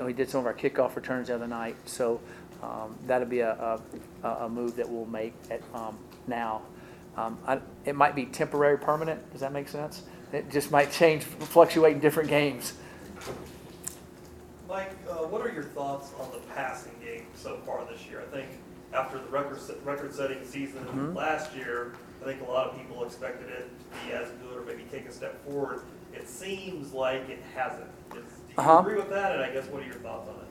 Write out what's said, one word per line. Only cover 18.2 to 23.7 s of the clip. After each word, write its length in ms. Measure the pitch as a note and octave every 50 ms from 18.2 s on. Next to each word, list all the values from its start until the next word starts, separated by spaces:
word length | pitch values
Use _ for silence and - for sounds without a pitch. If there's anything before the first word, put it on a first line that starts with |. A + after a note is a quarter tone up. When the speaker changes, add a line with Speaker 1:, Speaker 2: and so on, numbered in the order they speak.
Speaker 2:
I 140 | - - C#3+
think 120 | C#3 B2+ - - - - - - - - - C3
after 260 | C3 C3 - C3+ C3
the 80 | - -
record 340 | C3+ C#3+ C#3+ C#3 C#3 -
se-, 140 | - - - - -
record-setting 600 | C#3 C#3+ C#3+ C#3 C3+ - C#3 C#3 C3+ C3 B2+ -
season 380 | - - C#3 C#3 C3 - B2+ B2+
Speaker 1:
Mm-hmm. 300 | B2+ C3+ C3+ C#3 D#3 F3+
Speaker 2:
last 400 | - D3+ D#3+ - - - - -
year, 380 | C3+ B2+ A#2+ A#2+ A#2+ A#2+ A#2+ - - - - - -
I 40 | C3
think 160 | C3+ C3+ C3+
a 100 | - -
lot 160 | B2+ B2+ C3 B2+
of 100 | B2+ C3
people 260 | B2+ B2+ - B2 A#2+
expected 440 | - - - B2+ - B2 C3 B2+ -
it 200 | - B2+ B2
to 380 | B2